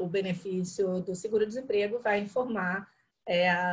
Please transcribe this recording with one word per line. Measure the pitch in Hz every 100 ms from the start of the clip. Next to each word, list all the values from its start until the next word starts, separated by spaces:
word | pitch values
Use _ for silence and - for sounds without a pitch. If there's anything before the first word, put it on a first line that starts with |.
o | 180
benefício | 196 190 175 196 185 180 - 190 185
do | 175
seguro-desemprego, | 185 214 214 214 240 269 202 202 233
vai | 214 202
informar, | 202 254 247 214 180 196 202 _ _ _ -
é, | 175 180 175 180